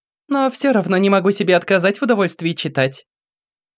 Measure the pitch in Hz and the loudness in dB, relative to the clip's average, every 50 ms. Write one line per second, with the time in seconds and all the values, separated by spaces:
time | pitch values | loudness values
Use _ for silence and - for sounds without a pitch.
0 | _ _ _ _ _ - 285 277 269 262 262 - - 277 254 214 180 - 190 185 | _ _ _ _ _ -4 -2 0 0 0 -2 0 0 0 2 2 0 0 0 2
1 | 196 196 196 196 180 196 202 - 202 175 180 175 175 - 202 190 170 190 202 - | 2 2 2 2 2 2 0 0 2 2 2 2 2 2 0 2 2 0 -2 0
2 | 277 226 240 202 196 170 - - 165 165 170 - - 156 139 - 131 135 135 - | -2 0 0 0 0 -2 -4 -4 -4 -4 -4 -4 -6 -6 -2 -2 -2 -2 -4 -8
3 | - _ _ _ _ _ _ _ _ _ _ _ _ _ _ | -18 _ _ _ _ _ _ _ _ _ _ _ _ _ _